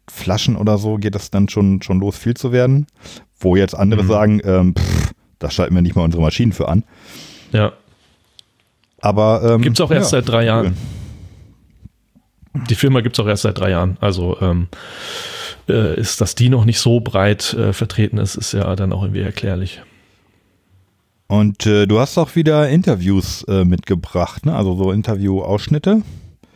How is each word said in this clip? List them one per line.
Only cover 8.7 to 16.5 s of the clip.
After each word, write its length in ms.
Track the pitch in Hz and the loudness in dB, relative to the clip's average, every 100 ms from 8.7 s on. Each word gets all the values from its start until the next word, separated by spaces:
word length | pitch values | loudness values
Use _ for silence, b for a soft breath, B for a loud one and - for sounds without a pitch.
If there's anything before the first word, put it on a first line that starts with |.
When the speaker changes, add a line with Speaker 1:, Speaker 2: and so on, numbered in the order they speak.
| _ _ _ | _ _ _
Speaker 1:
Aber, 420 | 104 101 107 110 | -2 2 2 4
ähm, 160 | 117 117 | 4 4
Speaker 2:
Gibt's 200 | 123 117 | 2 2
auch 100 | 156 | 2
erst 220 | 160 185 | 2 2
Speaker 1:
ja, 60 | 143 | 0
Speaker 2:
seit 100 | 123 | 0
drei 160 | 117 113 | 0 2
Jahren. 280 | 113 98 90 B B B B B B B B _ _ - _ _ _ _ _ - | 2 0 -2 B B B B B B B B _ _ -20 _ _ _ _ _ -12
Speaker 1:
cool. 80 | 139 120 | -8 -4
Speaker 2:
Die 40 | |
Firma 280 | 113 139 131 | 0 2 2
gibt's 180 | 110 - | 0 -2
auch 60 | 104 | -2
erst 160 | 104 | 0
seit 160 | 107 98 | -2 -2
drei 120 | 95 | 0
Jahren. 280 | 90 90 90 | 0 0 -2
Also, 380 | 104 90 87 - | -2 -2 -4 -2
ähm, 280 | 95 87 87 B B B B B B B B B - | 0 0 -2 B B B B B B B B B -4
äh, 260 | 117 101 - | 0 0 -2
ist, 220 | 107 - | -4 -2
dass 120 | 92 | -2
die 140 | - | 0
noch 160 | 123 | 2